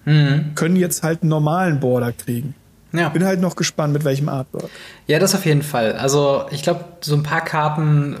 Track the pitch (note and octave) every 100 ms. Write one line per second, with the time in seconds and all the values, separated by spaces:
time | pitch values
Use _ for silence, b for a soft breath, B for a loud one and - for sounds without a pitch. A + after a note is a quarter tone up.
0 | D3 D3+ C#3 D3 D3+ - E3+ F#3 F3 -
1 | D#3+ E3 D#3+ D#3 D3+ F3 F#3 C#3 B2+ B2
2 | A#2+ A2+ - A#2+ B2+ - _ _ - E3
3 | D#3+ D#3+ F#3+ F#3 F3+ - E3+ - D3+ D3
4 | D3+ C3+ D3 C3+ C3 - - B B B
5 | - D3+ F#3+ G3 E3 D3 - B2 A2 -
6 | C3+ C#3+ C#3+ C#3 - C#3+ - E3+ - -
7 | D3+ D3 D3+ D#3+ D#3+ D#3 D3+ D#3 D3+ D3
8 | C#3+ B2+